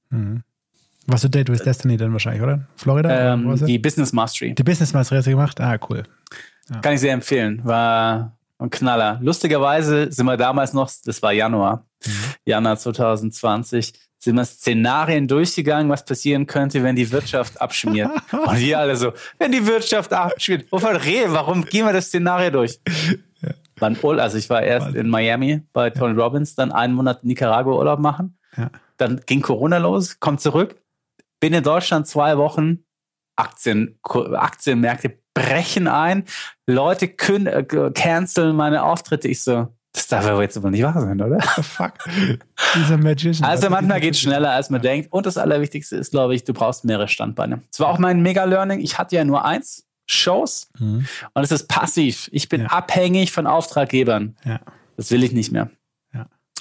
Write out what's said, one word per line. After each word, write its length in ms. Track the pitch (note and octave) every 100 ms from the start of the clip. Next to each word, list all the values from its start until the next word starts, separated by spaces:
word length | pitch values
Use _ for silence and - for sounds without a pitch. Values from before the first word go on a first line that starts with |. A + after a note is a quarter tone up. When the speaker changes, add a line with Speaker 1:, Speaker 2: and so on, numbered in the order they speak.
| _
Speaker 1:
Mhm. 320 | A#2 G2+ A#2 - _ _ _ _ _ -
Warst 160 | B2
du 40 | C3+
Date 220 | C#3+ B2
with 120 | A#2
Destiny 340 | C3+ B2+ B2+ A#2
dann 160 | A2+
wahrscheinlich, 300 | A2 B2 G#2+
oder? 240 | B2 C#3+ C3+ -
Florida? 580 | C3+ C#3 D#3 B2+ B2+
Speaker 2:
Ähm, 60 | A#2+
Speaker 1:
Oder 40 |
wo 60 | A#2+
warst 120 | C3+
du? 40 | D3+
Speaker 2:
die 120 | A#2+
Business 340 | D3 D#3 C3+
Mastery. 420 | A#2+ A2 - A#2+
Speaker 1:
Die 80 | B2+
Business 280 | C3 F3 D#3
Mastery 260 | C#3 B2 C3+
hast 80 | C3
du 40 |
gemacht? 300 | C3+ C#3+ -
Ah, 180 | B2+ A2+ -
cool. 140 | - - _ - - - _ -
Ja. 100 | A#2
Speaker 2:
Kann 140 | D3
ich 60 | C#3+
sehr 120 | C3+
empfehlen. 480 | B2+ - C3+ G#2+ G#2+
War 720 | A#2+ A#2 A#2 A2+ A2+ A2+ A2+ - _ _
ein 120 | B2
Knaller. 480 | - C3 A#2+ G#2+ A2+
Lustigerweise 880 | B2+ E3+ E3+ D3+ C#3 D#3 D3+ D3 D3
sind 120 | B2+
wir 120 | B2+ B2
damals 360 | B2+ C#3 C3+
noch, 160 | C#3 C3 -
das 160 | - A2
war 100 | G#2+
Januar, 520 | G#2 A2 A2+ G2 A2+ - _ -
Speaker 1:
Mhm. 40 | G#2 A#2 - -
Speaker 2:
Januar 300 | A2 A2 G#2+
zweitausendzwanzig, 1120 | B2 A2 A2+ G#2+ A2 - A2+ G#2+ A2+ A#2+ A2 - _ _
sind 180 | - A#2+
wir 80 |
Szenarien 800 | B2 - A#2+ A#2 A#2 C#3+ D#3+ D#3 C3+
durchgegangen, 640 | C#3+ F3 - D3 D3+ D3+
was 160 | C#3+
passieren 420 | - B2+ C#3+ C#3 C#3+
könnte, 360 | D3 C#3+ C#3+
wenn 100 | B2+ B2+
die 140 | A#2
Wirtschaft 500 | C3+ - C3 A#2 -
abschmiert. 500 | B2+ - A2+ G#2+ G#2+ D#4
Speaker 1:
<laughs> 100 | -
Speaker 2:
Und 260 | B3+ D#4 A2+
wir 180 | C3 D#3
alle 160 | C#3+ B2+
so, 160 | B2 - - -
„Wenn 120 | D4
die 140 | B3+ G#3+
Wirtschaft 460 | A3+ A3+ G#3+ -
abschmiert, 580 | F#3 F3 - - F3 -
wovon 240 | F#3 A3 F3
reden? 360 | C#3 A3 G#3+
Warum 320 | D3+ C#3+ F3+
gehen 200 | - G#3
wir 80 | A3
das 140 | F#3+ F3
Szenario 440 | F3 F3 F3+ F3+
durch?“ 280 | C#3 A#2 - - D#3+ D#3+ - - _
Speaker 1:
Ja. 100 | D#3+ - _ -
Speaker 2:
Wann 160 | G#2+ A#2
Ur-, 200 | D3+ D3+
also 180 | A2+ G#2+
ich 100 | -
war 140 | A#2
erst 240 | - B2 C#3+
Speaker 1:
Wahnsinn. 140 | B2 A2+
Speaker 2:
in 40 |
Miami 520 | A2+ A2+ A#2+ C3+ D3+ -
bei 180 | - A#2+
Tony 260 | C3 B2 A2
Speaker 1:
Ja. 60 |
Speaker 2:
Robbins, 300 | A#2+ C#3+ D3
dann 160 | - C3
einen 240 | - B2
Monat 280 | B2+ C3 B2
in 40 | A#2+
Nicaragua 460 | B2 A#2+ A2+ C3 B2+
Urlaub 220 | C#3+ D3
machen. 400 | D3 C#3+ F#3 - _ -
Speaker 1:
Ja. 140 | A2+ - _ _
Speaker 2:
Dann 240 | B2 B2+ -
ging 160 | C#3
Corona 360 | C#3+ A2+ D3 F3
los, 400 | E3+ G3 F3+ -
komm 180 | D#3 C#3+
zurück, 380 | D3+ D3 G#3 - _ _ _ _ _ _
bin 120 | D#3
in 120 | E3
Deutschland 420 | D3 E3 F3 D#3+ D3
zwei 300 | D3+ D3 D3
Wochen, 460 | D3 D#3+ D#3 E3+ - _ _ _ _
Aktien, 640 | - - - A#2+ G#2+ A2+ -
Ko-, 320 | - B2 -
Aktienmärkte 840 | B2 A#2 - - A#2+ A#2 A#2+ B2 - _
brechen 540 | - B2 D3 F3 G3 E3+
ein, 360 | C3+ E3 G3 F#3+ - - - -
Leute 380 | B2+ D3 F3+ F3+
kün-, 380 | - - G3 F#3+
äh, 160 | - C3+ D3+ C#3
canceln 640 | C3+ E3+ E3 F3+ - D#3+
meine 280 | D#3 D3+ D3+
Auftritte. 420 | D3+ E3+ - D3+ D3
Ich 140 | -
so, 260 | - A#2+ A#2 - _
„Das 140 | - -
darf 200 | A2 G#2
aber 160 | G2+
jetzt 140 | G2+ G#2+
aber 120 | G2
nicht 120 | G2
wahr 180 | C3+ E3
sein, 200 | G#2 G2
oder?“ 180 | G#2+ F3 - -
Speaker 1:
The 60 |
fuck? 320 | D3+ - F3+ - E3+ F3 F#3+ A#2+ - - - E3+
Dieser 220 | D3+ D#3
Magician. 500 | D#3 D3 E3 E3 C#3+
Speaker 2:
Also 160 | E3+
Speaker 1:
Was 60 | G3
Speaker 2:
manchmal 260 | F#3 F#3+ F#3+
Speaker 1:
ist 40 |
Speaker 2:
geht's 160 | D#3 D3
Speaker 1:
dieser 100 | C#3
Speaker 2:
schneller, 200 | C#3 D3
als 160 | B2+ C#3
man 120 | C3
Speaker 1:
Ja. 80 | B2+
Speaker 2:
denkt. 200 | C#3 D3
Und 120 | F#3 G3
das 120 | F3
Allerwichtigste 580 | D#3 D3 D3 D3 - -
ist, 140 | -
glaube 220 | C#3+ B2+
ich, 100 | B2+
du 80 | -
brauchst 320 | A#2+ A#2 C3
mehrere 240 | A#2+ G#2+ G#2
Standbeine. 540 | - A2 A2+ - B2 -
Das 100 | -
war 80 | D3+
auch 100 | E3+
mein 220 | F3+ F3
Mega-Learning. 580 | F3 F#3 F#3+ F#3+ G3 G3
Ich 180 | D#3 -
hatte 180 | F3+ F3
ja 80 |
nur 200 | D3 C#3
eins, 420 | C#3+ F#3+ - - - _ -
Shows. 640 | - - G3 C#4+ - - -
Speaker 1:
Mhm. 280 | G#2+ A2 C3 - -
Speaker 2:
Und 100 | -
es 80 | C#3
ist 160 | D3+ -
passiv. 600 | C#3+ E3+ - C#3 - -
Ich 160 | C#3+ -
bin 120 | C#3
Speaker 1:
Ja. 40 | A2
Speaker 2:
abhängig 640 | F3 F3+ F#3 F3+ F#3+ F3+
von 140 | - D#3
Auftraggebern. 920 | D#3+ D#3+ D3 C3+ C3 A#2+ G#2+ G#2+ -
Speaker 1:
Ja. 160 | B2 A2 - - _ -
Speaker 2:
Das 120 | A2
will 120 | A#2+
ich 80 | B2+
nicht 180 | A#2+ A2
mehr. 180 | A2+ A#2 - _ _ _
Speaker 1:
Ja. 140 | B2 A2+ _ _ -